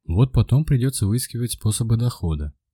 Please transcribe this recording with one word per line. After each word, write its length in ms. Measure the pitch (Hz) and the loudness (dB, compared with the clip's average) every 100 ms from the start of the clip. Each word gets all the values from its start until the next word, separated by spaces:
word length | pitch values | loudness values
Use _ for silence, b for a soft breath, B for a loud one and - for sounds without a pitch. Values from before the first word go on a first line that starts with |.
| - | -4
Вот 260 | 82 131 | 2 2
потом 320 | 127 110 123 156 | 2 2 2 2
придётся 420 | 135 127 - 98 | 2 0 0 -2
выискивать 460 | 113 - 117 120 | -2 -4 -6 -6
способы 440 | - 107 104 113 113 | -4 -4 -2 0 0
дохода. 580 | 117 - 87 76 76 - _ | 0 -2 -4 -4 -6 -10 _